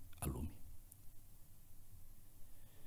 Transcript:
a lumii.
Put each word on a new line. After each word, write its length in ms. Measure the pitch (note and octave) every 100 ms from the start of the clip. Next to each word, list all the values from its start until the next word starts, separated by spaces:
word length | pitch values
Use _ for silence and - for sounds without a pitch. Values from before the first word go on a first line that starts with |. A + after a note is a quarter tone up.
| - -
a 80 | -
lumii. 280 | B1 F2 - - - - - - - - - - - - - - - - - - - - - - -